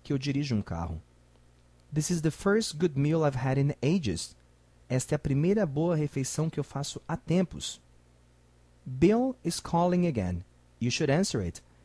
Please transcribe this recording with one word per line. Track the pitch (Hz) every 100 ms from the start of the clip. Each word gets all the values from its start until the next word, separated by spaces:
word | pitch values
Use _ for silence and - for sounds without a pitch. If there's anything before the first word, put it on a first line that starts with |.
que | -
eu | 143
dirijo | 139 139 143
um | 110
carro. | - 82 85 80 - _ _ - - _ _ - -
This | 147 151
is | 175
the | 156
first | - 202 214 220 151
good | 175 135
meal | 147 160 151
I've | 131
had | 131 131
in | 143 -
ages. | 135 185 123 82 - - _ _ _ _ -
Esta | 127 -
é | 151
a |
primeira | 147 135 165 214 175
boa | 139 170 160
refeição | 147 143 135 - 160
que | -
eu |
faço | 139 135 143 - -
há | 131
tempos. | - 175 185 78 - - _ - _ _ _ _ _ _ _ _
Bill | - 127 170 226 262 254 170
is | -
calling | - 170 180 180 175
again. | 120 90 87 - _ _ -
You | 120
should | - 151
answer | 147 196 123
it. | 90 - - _